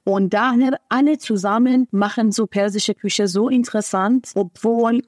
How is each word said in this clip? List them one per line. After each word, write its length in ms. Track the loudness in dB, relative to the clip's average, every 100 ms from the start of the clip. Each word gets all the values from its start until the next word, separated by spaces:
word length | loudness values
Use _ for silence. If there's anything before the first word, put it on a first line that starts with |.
Und 300 | -2 0 0
daher 460 | 0 2 2 2 -2 -2
alle 280 | 0 2 0
zusammen 680 | -2 -2 0 2 2 2 0
machen 400 | 0 -2 0 0
so 160 | 0 -2
persische 480 | -2 -2 -2 -4 -4
Küche 320 | -4 -2 -2
so 220 | 0 0
interessant, 840 | 0 0 -2 -2 -2 0 0 -2 -4
obwohl 680 | -4 -2 -2 2 2 0